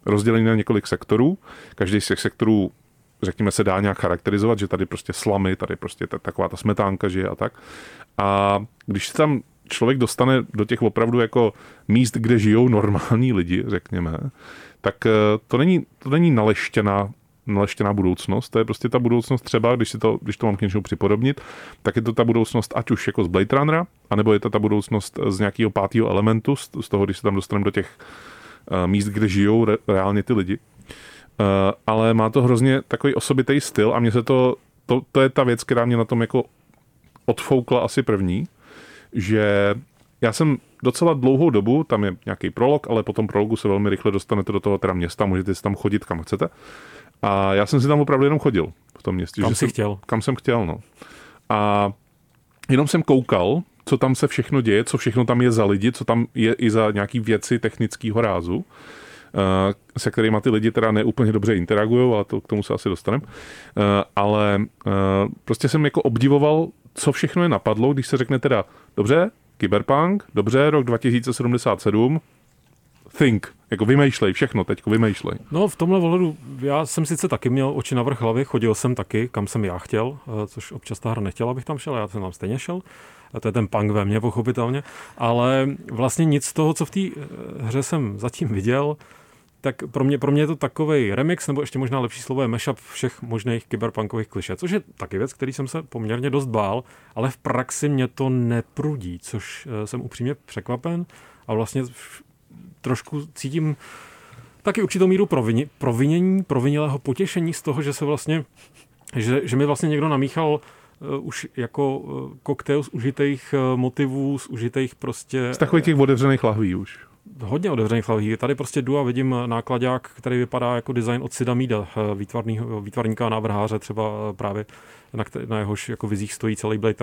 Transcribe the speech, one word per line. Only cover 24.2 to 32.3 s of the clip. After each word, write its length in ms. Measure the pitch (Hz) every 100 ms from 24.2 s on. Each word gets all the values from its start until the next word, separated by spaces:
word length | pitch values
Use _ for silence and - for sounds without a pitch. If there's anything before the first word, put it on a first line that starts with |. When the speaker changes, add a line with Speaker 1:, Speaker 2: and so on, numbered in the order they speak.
| 110
Speaker 1:
je 80 | 104
to 100 | 110
ta 80 | 104
budoucnost 600 | 104 104 - 107 - - 98
z 100 | 95
nějakého 320 | 101 - 110
pátého 380 | 98 98 113 110
elementu, 480 | 95 107 113 - 143
z, 140 | - -
z 80 | -
toho, 160 | 101
když 120 | 101 95
se 60 |
tam 120 | 101
dostaneme 300 | 98 - 104
do 60 | 101
těch, 280 | 101 92 - - - - - - - -
eh, 160 | 92 90
míst, 200 | 101 104
kde 220 | 104 107
žijou 360 | 95 101 113
re-, 120 | 107 107 -
reálně 340 | 95 95 104
ty 100 | 98
lidi. 260 | 113 92 90 _ - - - - - - -
Eh, 40 | 101 98 95 - -
ale 280 | 110 113
má 160 | 113 110